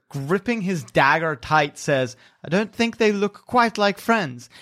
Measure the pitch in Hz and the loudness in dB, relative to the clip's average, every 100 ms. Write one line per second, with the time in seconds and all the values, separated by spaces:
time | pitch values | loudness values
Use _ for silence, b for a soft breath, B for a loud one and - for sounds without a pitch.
0 | _ 139 139 190 190 233 185 180 120 - | _ -10 -2 -2 -2 -4 -4 -6 -2 2
1 | 139 160 165 147 - 156 147 - - 139 | 4 4 0 -6 0 0 0 -4 -2 -2
2 | 127 - b b - 175 220 - 233 - | -2 -6 b b -4 -2 -2 -2 -2 2
3 | 220 202 202 - - 247 233 220 202 196 | 0 2 -2 -6 -2 2 2 2 -2 -2
4 | - 226 160 123 - B | -2 0 -2 -10 -18 B